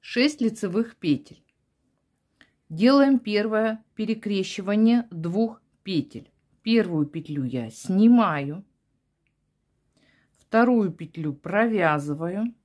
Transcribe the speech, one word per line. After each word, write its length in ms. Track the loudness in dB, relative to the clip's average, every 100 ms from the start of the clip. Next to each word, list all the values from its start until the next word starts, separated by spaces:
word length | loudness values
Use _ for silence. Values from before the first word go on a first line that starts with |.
Шесть 400 | -8 -2 -2 0
лицевых 560 | -4 -4 -4 -4 -4 -6
петель. 480 | -2 -2 -4 -20 _ _ _ _ _ _ _ _ _ _ _ _ _
Делаем 500 | 0 4 6 4 2
первое 680 | 2 -2 0 0 -2 -4 _ -8
перекрещивание 1120 | -4 -4 -2 -4 -4 -6 -2 2 4 2 0
двух 500 | -8 -6 -2 -4 -4 _ _
петель. 480 | -4 -4 -4 -10 -18 _ _ _
Первую 440 | 0 2 2 -2 -2
петлю 360 | -6 -8 -6
я 280 | -4 -6 -8
снимаю, 960 | -12 -4 4 6 6 4 -2 -6 -10 -16 _ _ _ _ _ _ _ _ _ _ _ _ _ _ _ _ _
вторую 560 | _ 2 4 4 2
петлю 400 | -4 -14 -8 -8
провязываю 1200 | -8 -4 -2 0 2 2 0 -2 -6 -6 -6 -8 -10